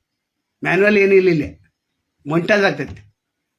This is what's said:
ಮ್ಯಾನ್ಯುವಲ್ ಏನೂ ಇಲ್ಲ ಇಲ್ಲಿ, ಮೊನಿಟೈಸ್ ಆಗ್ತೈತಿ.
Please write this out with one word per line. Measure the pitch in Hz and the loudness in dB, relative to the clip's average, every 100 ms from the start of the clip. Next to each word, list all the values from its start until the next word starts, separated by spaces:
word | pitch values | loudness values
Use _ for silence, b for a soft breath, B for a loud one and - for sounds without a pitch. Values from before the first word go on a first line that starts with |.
| _ _ _ _ _ - | _ _ _ _ _ -10
ಮ್ಯಾನ್ಯುವಲ್ | 151 175 208 208 | -4 0 2 2
ಏನೂ | 196 | 4
ಇಲ್ಲ | 190 185 | 4 2
ಇಲ್ಲಿ, | 160 123 - _ _ _ _ _ _ 143 | 0 -4 -12 _ _ _ _ _ _ -6
ಮೊನಿಟೈಸ್ | 165 170 208 | -4 0 0
ಆಗ್ತೈತಿ. | 196 143 139 - - _ _ _ _ | 0 -4 -10 -14 -20 _ _ _ _